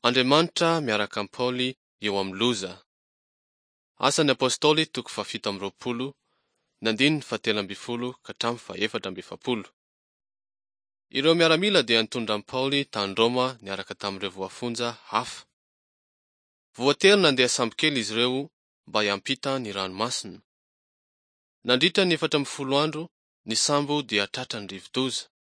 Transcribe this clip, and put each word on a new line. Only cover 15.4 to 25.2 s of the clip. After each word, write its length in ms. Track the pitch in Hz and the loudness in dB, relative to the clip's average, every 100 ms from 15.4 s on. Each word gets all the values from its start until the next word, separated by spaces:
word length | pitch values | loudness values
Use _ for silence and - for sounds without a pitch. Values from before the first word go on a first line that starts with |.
| - _ _ _ _ _ _ _ _ _ _ _ _ - | -20 _ _ _ _ _ _ _ _ _ _ _ _ -2
Voatery 460 | 131 143 190 202 | 0 4 6 6
nandeha 280 | 170 131 123 | 6 4 2
sambo 260 | - 120 - | 2 -2 0
kely 200 | 156 139 | 0 0
izy 140 | 104 | -2
ireo 360 | 110 123 127 139 _ _ _ - | 0 0 0 -6 _ _ _ -4
mba 120 | 107 | 0
hiampita 500 | 104 98 - 131 139 135 | 0 0 -2 -4 -2 -4
ny 120 | 113 | -4
ranomasina. 680 | 98 95 92 113 - 104 - _ _ _ _ _ _ _ _ _ _ _ _ - | -4 -6 -4 -4 -4 -10 -16 _ _ _ _ _ _ _ _ _ _ _ _ 0
Nandritra 380 | 127 165 190 | 4 4 4
ny 100 | 185 | 2
efatra 240 | 160 156 151 | 2 2 0
amby 120 | 135 - | -2 -6
folo 200 | 135 139 | 0 2
andro, 200 | 156 151 170 _ _ _ - | 2 -2 -10 _ _ _ -6
ny 80 | 113 | -2
sambo 400 | - 143 143 147 | 2 2 2 -2
dia 260 | 127 107 101 | 0 -2 -2
tratran'ny 400 | - 127 117 101 | -4 -8 -10 -10
rivo-doza. 520 | 95 - 131 131 - | -14 -6 -2 -2 -4